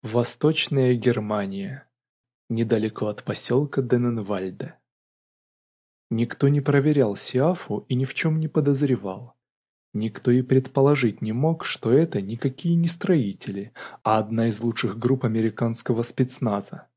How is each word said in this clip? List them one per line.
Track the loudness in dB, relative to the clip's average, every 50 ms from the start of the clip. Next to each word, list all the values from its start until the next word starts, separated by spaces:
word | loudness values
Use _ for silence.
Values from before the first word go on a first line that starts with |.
| -8
Восточная | 0 0 0 0 0 -2 _ 2 2 2 2 -2 0 0 2 4 4 2
Германия. | 4 2 2 2 2 -2 -2 -2 -2 -2 -4 -6 -8 -8 -10 -12 -14 -16 _ _ _ _ _ _ _ _ _ _ _ _ _
Недалеко | -2 -2 0 2 2 0 0 -2 -2 -4 -4
от | -4 -4 -6 -6
поселка | -6 -6 -6 -2 0 0 0 0 0 -2 -4 0
Дененвальде. | 2 2 2 2 0 -2 -2 -4 -4 -4 -4 -4 -6 -8 -8 -12 -12 -12 _ _ _ _ _ _ _ _ _ _ _ _ _ _ _ _ _ _ _ _ _ _ _ _ _ _ _
Никто | -2 -2 -2 -2 0 0 2
не | 4 4 2
проверял | 2 2 2 4 4 4 4 4 2 2 0
Сиафу | -4 -8 -4 0 0 2 2 0 -2 -4 -6 -6 -6 -4
и | _ -2
ни | -2 -2
в | -4 -4
чем | -4 -2 0 0 0
не | -2
подозревал. | 0 0 0 2 2 2 2 2 2 0 0 -2 -8 -8 -10 -14 -18 _ _ _ _ _ _ _ _ _ _ _ _ -6
Никто | -4 -4 -4 -6 -2 2 2
и | 2 2
предположить | 4 4 2 2 2 2 2 4 4 4 4 4 2 0 0 -2
не | -4 -4 -2
мог, | 0 0 0 0 -2 -4
что | -8 -8 -4 0 4
это | 4 4 4 2 0 -4
никакие | -4 -4 -8 -4 -4 -4 -4 -2 -2 0 2
не | 2 2
строители, | 0 -2 -4 0 2 2 2 2 0 -4 -8 -10 -8 -8 -8 -10 -10 _ -18 -18 -18 -18 -6 _
а | 2 2
одна | 2 2 0 0 0 0
из | 0 0 0
лучших | -2 -4 -2 -2 -4 -4 -4
групп | -2 0 0 0 2 2
американского | 0 0 2 0 0 0 -2 -2 -2 -2 -4 -2 -2 0 0
спецназа. | -2 -4 0 -2 -2 -2 0 -4 -2 -2 -2 -2 -6 -8 -16 -16 -18 _ _